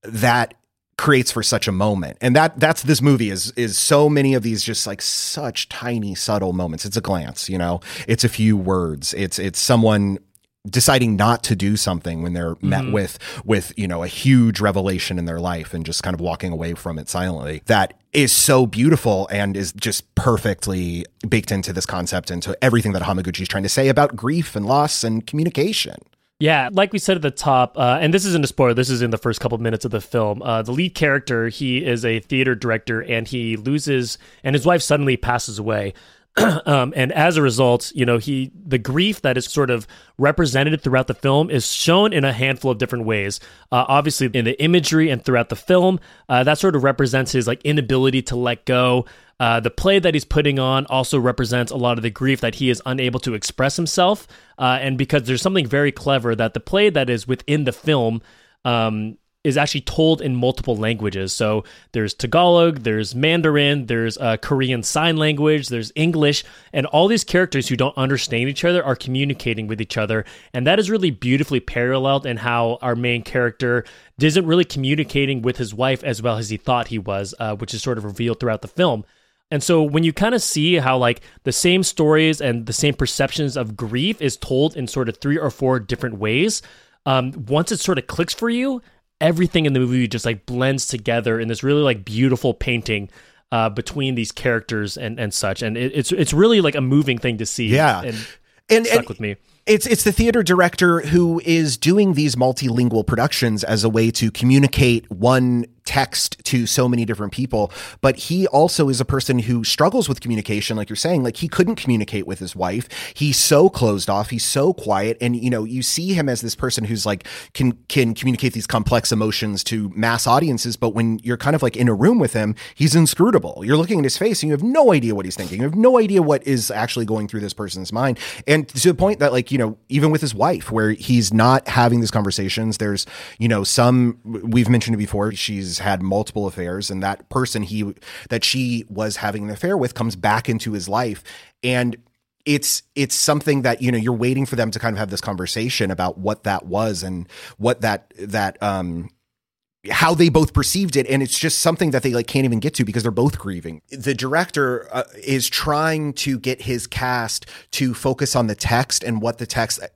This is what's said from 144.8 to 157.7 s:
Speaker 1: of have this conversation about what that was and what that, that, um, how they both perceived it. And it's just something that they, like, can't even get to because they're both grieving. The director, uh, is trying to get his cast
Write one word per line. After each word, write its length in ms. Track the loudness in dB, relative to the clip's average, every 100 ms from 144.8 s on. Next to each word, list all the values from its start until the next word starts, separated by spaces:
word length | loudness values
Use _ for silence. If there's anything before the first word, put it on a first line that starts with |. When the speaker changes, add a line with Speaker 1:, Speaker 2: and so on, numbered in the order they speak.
| -2
Speaker 1:
of 40 | -2
have 100 | -4
this 140 | -6
conversation 680 | -6 -6 -4 -4 -4 -2 -2
about 280 | 0 -2 -2
what 260 | -4 -4
that 220 | -2 -4 -2
was 360 | -2 -2 -2
and 240 | -6 -8 -10 -16 -20 -4
what 240 | -2 0
that, 320 | 0 -2 _ -16
that, 440 | -6 -2 -2 -2
um, 460 | -4 -2 -4 -6 -10 _ _ _ _ _ _ _ -6
how 240 | 0 2
they 140 | 4 6
both 240 | 6 4
perceived 420 | 2 0 0 0
it. 120 | 0 0
And 140 | 0
it's 160 | 0 -2
just 200 | -2 0
something 300 | 0 2 2
that 120 | 2
they, 80 | 0
like, 160 | -2 0
can't 160 | 0
even 160 | 2 2
get 140 | -2
to 100 | -2
because 180 | -2 0
they're 80 | -2
both 280 | 2 0 0
grieving. 440 | -8 -8 -10 -14 _
The 240 | -10 -6
director, 720 | -4 -2 -2 -2 -2 -2 -2 -6
uh, 80 | -8 -8 -10
is 280 | -2 -2 -2
trying 640 | -4 -2 0 0 -2 -4
to 240 | -4 -4 -4
get 240 | -4 -6
his 240 | -4 -6 -6
cast 600 | -6 -2 -2 -4 -6 -10 -20 -12